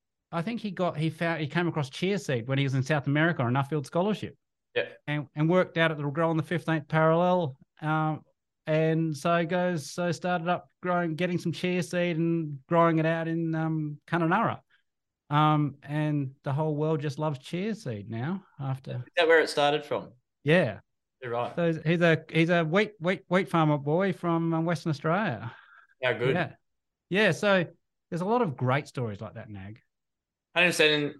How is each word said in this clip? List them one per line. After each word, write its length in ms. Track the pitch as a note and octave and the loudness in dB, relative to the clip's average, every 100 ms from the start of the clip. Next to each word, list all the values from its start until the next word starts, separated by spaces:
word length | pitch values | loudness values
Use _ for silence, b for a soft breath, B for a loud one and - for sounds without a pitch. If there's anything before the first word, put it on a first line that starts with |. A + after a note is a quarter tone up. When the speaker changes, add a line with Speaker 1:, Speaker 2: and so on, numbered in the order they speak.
| _ _ - | _ _ -10
Speaker 1:
I 120 | E3 | -6
think 180 | F3 A#3+ | -6 -6
he 80 | G#3+ | -6
got, 260 | F#3 F3 C#3+ | -2 -2 0
he 140 | D#3+ | -4
found, 320 | D#3+ E3+ D#3+ | -2 -4 -2
he 60 | D3+ | -2
came 200 | E3+ E3+ | 0 0
across 220 | D#3+ C#3 | -2 -6
chia 300 | - F3+ G3+ | -4 -2 -2
seed 280 | G3 B2 A#2+ | -2 -4 -2
when 120 | C#3 | 0
he 40 | |
was 120 | C#3 C3+ | 0 0
in 80 | |
South 240 | C3 D3+ C#3+ | 0 0 2
America 340 | D3 E3 D3 | 2 2 2
on 140 | A#2 C3+ | 0 0
a 40 | |
Nuffield 260 | C3+ D#3 C3 | -2 -4 -2
scholarship. 520 | E3+ G3+ G3+ F#2+ - _ _ _ A#2+ | -2 0 -2 -6 -14 _ _ _ -4
Speaker 2:
Yeah. 100 | - - - | -4 -6 -6
Speaker 1:
And, 200 | D3 C3 D3 | -4 -4 0
and 140 | D#3 | 2
worked 280 | F#3 F3+ E3 | 4 2 2
out 140 | E3+ | 2
it 60 | D3+ | 0
will 140 | C#3+ | -4
grow 180 | C#3+ E3 | 0 0
on 80 | D#3+ | 0
the 60 | |
fifteenth 440 | - E3+ - D#3+ - | -2 -4 -2 -2 0
parallel. 720 | D#3+ D#3+ E3 F3+ F3+ D3+ - _ - | 2 4 4 4 2 -2 -8 _ -8
Um, 400 | D#3 D#3 D#3 D3+ - _ _ _ - | -4 -2 -2 -4 -10 _ _ _ -2
and 500 | D#3 D#3+ D#3+ D#3+ C#3 | 0 2 2 0 -2
so 220 | E3+ E3+ | 0 0
he 80 | E3 | 0
goes, 460 | F3+ F3+ E3+ - | 0 0 -2 -6
so 200 | - F3 | -4 -4
started 360 | E3 F3+ F3+ E3 | -2 -2 -2 0
up 220 | E3+ - _ | -4 -6 _
growing, 340 | F#3 F3 E3+ D#3 | -2 0 0 -2
getting 220 | F3+ E3+ | -2 -2
some 140 | F3 | -2
chia 320 | - F3+ F3+ | -2 -2 -2
seed 340 | E3+ F3 F3 D#3+ | -2 -2 0 0
and 420 | E3 E3+ D#3 C#3+ - | 0 0 -2 -8 0
growing 320 | E3+ E3+ D#3+ | 4 4 4
it 60 | D#3+ | 2
out 220 | E3 E3 | 0 -2
in, 260 | E3 E3 D#3+ | -2 -2 -2
um, 420 | D#3+ D#3 D3+ D3 - | -2 -2 -4 -8 -4
Kununurra. 520 | E3+ E3 G3 F3+ G#2 _ _ _ _ _ _ - | 0 2 2 0 -4 _ _ _ _ _ _ -2
Um, 460 | D3 D3+ D3+ D3 B2 | 2 4 4 0 -4
and 480 | C#3+ D3+ D3+ D3 C3+ - | -8 -4 -2 -2 -4 -8
the 100 | C#3 | -4
whole 220 | C3+ D#3 D3 | -2 -2 -2
world 260 | D#3 D#3 | -2 -2
just 180 | D3 D3 | -4 -4
loves 200 | D#3 C#3 | -4 -4
chia 360 | - F3 G#3+ G#3 | -8 -6 -6 -6
seed 340 | - G#2 G2+ | -8 -8 -8
now 340 | A2+ C#3+ F#3+ - - | -6 -6 -6 -10 -10
after. 320 | C3+ C3 C3+ | -6 -6 -8
Speaker 2:
Is 220 | B2 B2 - | -10 -4 2
that 100 | E3 | 6
where 140 | E3 | 6
it 80 | C#3 | 4
started 340 | D3+ D3 D3 | 2 2 2
from? 280 | - A2 F2+ - _ _ | -2 -6 -6 -18 _ _
Speaker 1:
Yeah. 360 | C#3 F3 B2+ G2 _ _ _ - | 2 4 2 -4 _ _ _ -14
Speaker 2:
You're 80 | B2+ | -6
right. 240 | A#2 A#2+ - | -4 -4 0
Speaker 1:
So 180 | E3+ D#3+ D#3 | 0 0 0
he's 160 | E3+ | 2
a, 200 | E3+ D#3+ - | 4 2 0
he's 200 | D#3+ E3 | 2 4
a 140 | E3+ | 2
wheat, 300 | D#3+ F#3+ G#3 - | 2 2 0 -2
wheat, 240 | E3 F#3+ - | -4 -2 0
wheat 180 | F3+ F#3+ | 0 2
farmer 300 | E3+ D#3 D3 | 2 4 2
boy 340 | C#3+ E3 G3 | 0 0 0
from, 420 | - E3+ E3 E3 | -2 -2 0 0
um, 120 | E3 E3 | 0 0
Western 240 | E3 E3 | -2 -2
Australia. 640 | D3 D#3+ F3+ G#3 G#2+ A#2 B B B B B | -2 0 0 0 -4 -8 B B B B B
Speaker 2:
How 80 | B2+ | -2
good. 220 | A2 B2+ F3 | 0 0 0
Speaker 1:
Yeah. 140 | D#3 - _ _ _ _ - | -2 -8 _ _ _ _ -4
Yeah. 220 | F#3 G#3 | 2 2
So 340 | D3+ G#3 F#3+ E3 - _ _ - | 2 2 2 0 -8 _ _ -10
there's 120 | E3 | -6
a 40 | F#3 | 0
lot 160 | A#3+ | 0
of 160 | G3+ B2+ | 0 -2
great 320 | B2+ C#3 - | 0 0 -2
stories 320 | - A#2 F#2+ | -8 -8 -8
like 140 | A2 A2 | -12 -14
that, 140 | G#2+ | -16
Nag. 300 | G2+ F#2+ A2+ _ _ _ _ _ _ _ | -14 -16 -18 _ _ _ _ _ _ _
Speaker 2:
I 80 | E3+ | 2
understand, 420 | F3 D#3+ D3+ D3+ | 2 6 4 4
and, 120 | D3 | -2